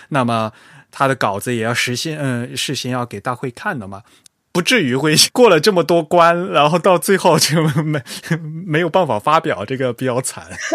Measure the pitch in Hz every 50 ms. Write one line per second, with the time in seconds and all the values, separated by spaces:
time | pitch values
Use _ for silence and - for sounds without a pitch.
0 | - - 160 139 120 120 117 110 110 107 - _ - - - - - _ - -
1 | 139 135 135 - 127 107 98 104 - 127 123 113 110 117 120 - - 127 123 120
2 | - 160 151 151 143 131 123 120 120 135 139 123 - - 135 - - 123 127 123
3 | 120 117 - 101 - 131 123 - - 131 - - - 214 180 127 98 95 98 98
4 | - _ _ _ _ _ _ _ _ _ - 180 - - 254 233 156 123 123 135
5 | 147 156 151 151 - - - 247 247 220 170 156 - 214 190 175 156 156 175 170
6 | 160 - 180 175 165 170 170 175 180 196 175 151 147 151 175 170 160 202 180 165
7 | - - 196 175 - 180 156 160 - - 151 170 156 156 131 156 151 156 151 147
8 | - - - - - - 170 160 165 151 160 160 190 180 151 160 180 - - 190
9 | 175 135 110 104 - 151 156 165 - 151 - - 101 - 131 127 131 123 117 -
10 | 127 131 117 127 127 - - - - - - - - -